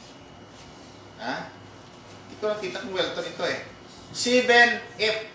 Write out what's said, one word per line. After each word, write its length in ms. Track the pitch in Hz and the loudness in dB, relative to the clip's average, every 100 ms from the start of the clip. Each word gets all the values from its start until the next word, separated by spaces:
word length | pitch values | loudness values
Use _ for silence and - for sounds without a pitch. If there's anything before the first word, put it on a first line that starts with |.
| - - - - - - - - - - - - | -20 -20 -20 -20 -20 -20 -20 -20 -20 -20 -20 -12
Ha? 240 | 117 135 - - - - - - - - - | -8 -8 -10 -16 -20 -20 -20 -20 -20 -20 -18
Hindi 80 | - | -6
ko 80 | 214 | -4
nakita 320 | 208 185 185 | -4 -6 -8
kung 160 | - 185 | -6 -4
Welton 240 | 160 175 | -2 -4
ito 220 | 170 - 160 | -8 -4 -4
eh. 140 | 127 - - - - - | -4 -8 -16 -20 -20 -12
Seven 720 | - 240 247 240 240 240 214 - - | -4 4 4 8 8 8 4 -6 -2
F 220 | 214 220 - | 0 0 -6